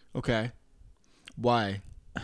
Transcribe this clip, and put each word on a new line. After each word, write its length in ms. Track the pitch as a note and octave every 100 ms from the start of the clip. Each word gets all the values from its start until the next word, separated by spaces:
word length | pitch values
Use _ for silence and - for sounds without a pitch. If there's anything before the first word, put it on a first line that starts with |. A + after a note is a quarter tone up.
| - -
Okay. 360 | C3 A2+ A2+ - _ - - - _ _ - -
Why? 460 | A#2+ A#2+ G2+ G2 - - - -